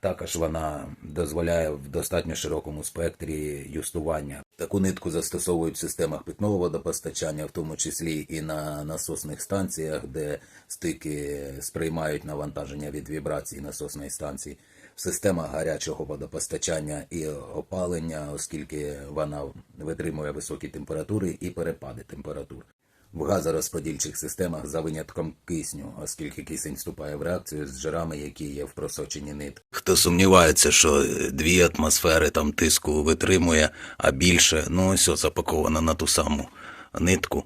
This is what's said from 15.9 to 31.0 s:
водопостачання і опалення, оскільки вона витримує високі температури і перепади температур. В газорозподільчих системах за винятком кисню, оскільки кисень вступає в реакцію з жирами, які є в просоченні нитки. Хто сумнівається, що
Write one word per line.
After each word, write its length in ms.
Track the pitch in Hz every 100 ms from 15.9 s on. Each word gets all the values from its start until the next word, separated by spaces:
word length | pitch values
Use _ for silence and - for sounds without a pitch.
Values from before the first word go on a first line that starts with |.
| 76
водопостачання 1000 | 73 73 73 78 - 78 - 80 76 73 -
і 160 | 85 78
опалення, 1000 | 73 69 - - 92 90 87 82 78 76
оскільки 640 | 73 - 78 71 76 73 71 69
вона 340 | 73 76 73 71 - - -
витримує 520 | 151 165 80 76 151
високі 380 | 147 147 - 76
температури 720 | 76 - 78 - 107 92 -
і 100 | 90
перепади 520 | 90 82 78 67 58
температур. 640 | - - 71 69 69 65 - _ _ _ _
В 100 | 82
газорозподільчих 920 | 76 95 82 80 - 82 76 76 78 -
системах 500 | 76 - 90 78 69
за 140 | 76
винятком 540 | 80 78 78 - 80 78
кисню, 500 | - 82 73 - - -
оскільки 400 | 151 - 156 -
кисень 320 | - 78 -
вступає 420 | 67 - - 73 73
в 60 |
реакцію 440 | 82 90 - 76 71
з 120 | 65
жирами, 400 | 76 80 82 76
які 260 | 73 -
є 200 | 73 69
в 80 | 73
просоченні 600 | - 73 - 69 73 71
нитки. 280 | 73 71 - _
Хто 260 | - - 92
сумнівається, 720 | 87 87 95 92 82 73 73
що 340 | - 82 71